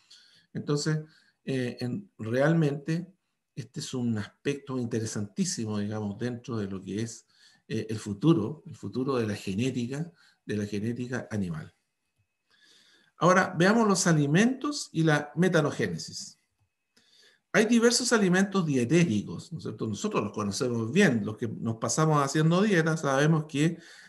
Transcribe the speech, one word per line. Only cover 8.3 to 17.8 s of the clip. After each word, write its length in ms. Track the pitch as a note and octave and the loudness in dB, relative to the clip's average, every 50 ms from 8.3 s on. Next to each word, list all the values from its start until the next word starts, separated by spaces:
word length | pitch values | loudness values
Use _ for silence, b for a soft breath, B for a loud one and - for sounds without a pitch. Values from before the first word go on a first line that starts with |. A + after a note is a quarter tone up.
| E3 - G2+ A#2 D#3 D#3 - | 4 4 2 -4 -6 -10 -14
el 100 | - A2 | -18 -16
futuro 400 | - - G2+ G2 A#2+ C3 C#3 C3+ | -14 -12 -8 -6 -4 -2 -2 0
de 100 | B2 A2+ | 0 0
la 80 | G#2+ G#2 | -2 -4
genética, 760 | G#2 - G#2 F#2+ F#2+ B2 C3+ B2 C3 A#2+ A#2 C3+ C#3+ E3 E3+ - b b b b b b | -6 -6 -6 -2 -2 -2 -2 -2 -4 -4 -6 -6 -6 -8 -8 -12 b b b b b b
de 100 | - A2 | -6 -6
la 80 | G#2 G#2 | -4 -4
genética 640 | G2+ G#2 G2+ G#2 A#2 A#2+ A#2+ B2 B2+ C3+ A#2+ - - | -4 -4 -4 -4 -4 -4 -6 -6 -6 -6 -8 -8 -6
animal. 440 | A2+ G#2 F#2+ F2 E2 D#2 D#2 G2+ - _ _ _ _ _ _ _ _ _ _ _ _ _ _ b b b b b b b b b b b b b b b | -4 -4 -4 -4 -4 -8 -10 -14 -18 _ _ _ _ _ _ _ _ _ _ _ _ _ _ b b b b b b b b b b b b b b b
Ahora, 360 | - E3+ F3+ F#3+ F#3 - - | 4 4 6 4 4 2 2
veamos 300 | D3 F3 F#3+ G#3+ A#3 A3+ | 2 4 4 4 4 4
los 220 | G#3 G3 F3 - F#3+ | 2 2 2 2 2
alimentos 800 | E3 D3+ D3 C#3 D3 F3 A3+ B3 C4 - - D4 D4 - - - | 4 4 4 4 4 4 4 4 2 0 -4 -6 -6 -6 -8 -6
y 140 | - E3 D#3+ | -2 0 2
la 260 | D#3+ D3+ D3 - - - | 4 4 2 0 -2 -2
metanogénesis. 1040 | D3+ F3+ F#3 F3+ E3 D3 C#3 - - A#2 F#2+ E2+ D#2 - - - - - - - _ _ _ _ _ _ _ _ _ _ _ _ b b b b b b b b b b b - | 0 2 4 4 4 2 2 0 -2 -4 -4 -4 -6 -10 -12 -14 -14 -14 -16 -18 _ _ _ _ _ _ _ _ _ _ _ _ b b b b b b b b b b b 2
Hay 140 | F3+ A3+ | 2 4
diversos 460 | G#3+ A#3+ A#3 | 4 4 4